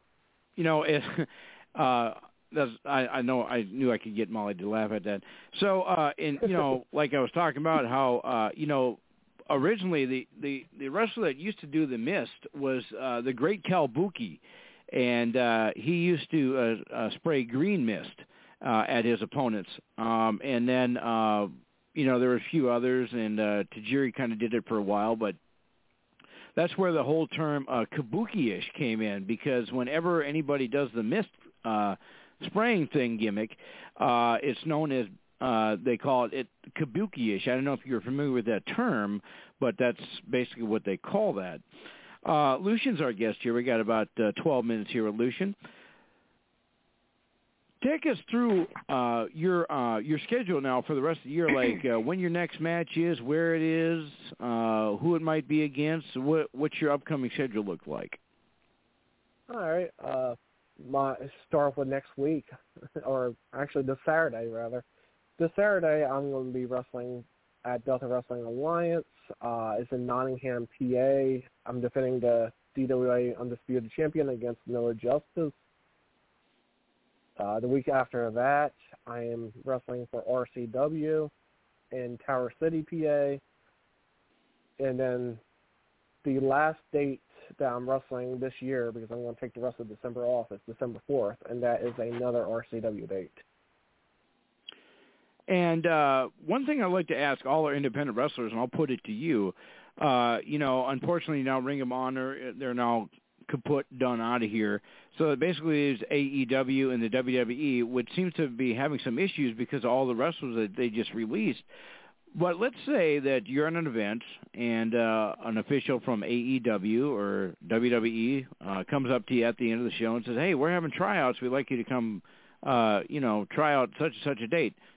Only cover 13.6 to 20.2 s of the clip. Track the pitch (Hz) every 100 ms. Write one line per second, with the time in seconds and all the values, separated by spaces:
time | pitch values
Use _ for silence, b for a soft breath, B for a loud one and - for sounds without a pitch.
13.6 | - 180 139 120 196 - 104 76 B B
14.6 | B B - - 123 120 117 123 120 113
15.6 | 110 - 120 175 175 160 - 160 131 131
16.6 | 117 107 - 120 110 - 165 143 117 127
17.6 | 190 196 113 92 64 - - B B B
18.6 | 135 110 - 117 117 113 107 143 127 107
19.6 | 87 - - - 113 113